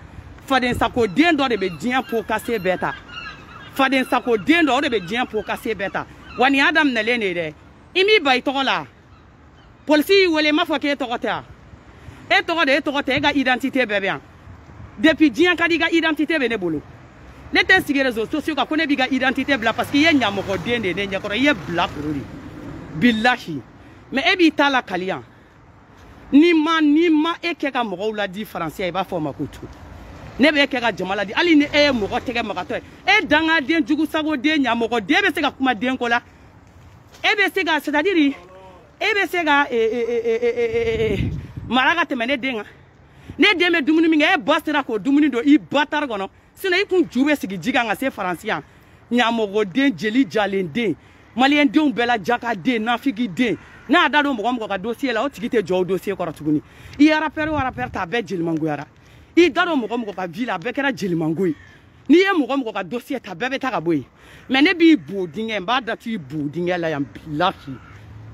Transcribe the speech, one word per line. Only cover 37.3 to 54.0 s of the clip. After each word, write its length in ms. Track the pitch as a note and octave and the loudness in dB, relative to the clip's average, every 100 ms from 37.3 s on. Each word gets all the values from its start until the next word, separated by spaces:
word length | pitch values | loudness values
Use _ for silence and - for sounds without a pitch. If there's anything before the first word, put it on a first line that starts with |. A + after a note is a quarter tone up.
| G#4 | 2
bɛ 180 | F#4+ | 0
se 100 | F#4+ | 0
ka, 160 | E4 D4+ | 0 -2
c'est-à-dire, 540 | D4 D4 F4+ F4 C#4 - - - - - - - | 0 0 2 2 2 0 -16 -20 -20 -20 -20 -4
e 60 | G4 G#4 | -2 0
bɛ 120 | F4+ | 0
se 160 | F4+ | 0
ka, 240 | D4+ C#4+ C#4+ | 2 2 2
e, 60 | A#3 | 0
e, 40 | |
e, 420 | A3+ A#3+ A3+ A#3 A#3 | 0 0 -2 -2 0
e, 80 | |
e, 160 | A3+ A#3+ | 0 0
e, 640 | A#3+ A#3 A#3 A3+ A3+ A3 | 0 -2 -2 -2 0 -2
e, 0 | |
e, 180 | G3 - - - - - | 0 -4 -6 -12 -14 -4
mara 280 | B3 C#4 E4+ | 0 2 0
ka 80 | |
tɛmɛ 240 | E4+ B3+ A#3 | -2 -2 -2
ne 100 | C#4 | -2
den 180 | C4 A3 | -4 -6
kan. 100 | - - - _ - - - - | -8 -18 -20 _ -20 -20 -18 2
Ne 160 | F#4+ F4 | 2 4
den 160 | F4 | 2
bɛ 100 | E4+ | 2
dumuni 240 | C4+ D#4+ E4 | 2 2 4
min 120 | D#4 | 4
kɛ, 140 | D#4 | 2
e 40 | F#4 | 2
ba 200 | G#3 D#4+ | 2 0
sera 200 | D#4 D4 | 0 -2
k'o 140 | C4+ G#3+ | -2 -4
dumuni 320 | G#3+ C#4+ D4 | 0 2 2
don 120 | A#3 C#4+ | 2 4
i 120 | D4 | 4
ba 260 | E3 C#4 D4 | 4 -2 0
tari 220 | D4+ C#4+ | -2 -4
kɔnɔ. 220 | G3+ G3 _ _ - | -6 -8 _ _ -8
Sinon, 220 | F#4+ F4+ | -2 0
i 80 | G4+ | 2
kun 220 | F#4 A#3 | 0 0
ju 160 | B3 C#4+ | 0 2
bɛ 100 | C#4+ | 0
sigi 220 | G3 G3 | -2 -6
ji 100 | G3 | -2
kan 160 | B3+ A3+ | 0 0
ka 80 | F#3+ | -2
se 140 | C4 | -4
Faransi 380 | A3+ F#3 E3 G#3+ | -4 -6 -6 -4
yan. 140 | E3 - - - - - | -6 -8 -20 -20 -20 -2
Ɲamɔgɔ 540 | A#3+ A3+ A#3 G#3 G#3 G3+ | 0 2 0 0 0 0
den, 260 | A3 C#4 E3 | 2 0 0
jeli 280 | G#3+ B3 G3 | -2 0 0
jalen 380 | G#3+ G3+ G3 F3 | 0 0 -2 -4
den, 240 | A3+ G#3+ - - - - A3 | -2 -2 -4 -10 -20 -12 0
Maliyɛn 360 | C4+ D4 C#4+ | 2 4 4
denw 200 | D4+ D4 | 4 2
bɛɛ 140 | G3+ A#3+ | 0 0
la 120 | A#3+ | 0
jaka 320 | F3 A#3+ A#3+ G#3 | 0 -2 -2 -4
den, 280 | F#3+ A#3 | -2 -2
nafiki 440 | A3 A#3+ C#4 G#3 A#3 | -2 -2 -2 -4 -6
den. 300 | D#3+ A#3+ D#3+ - - - | -2 -2 -2 -8 -20 0
N'a 180 | E4+ | 2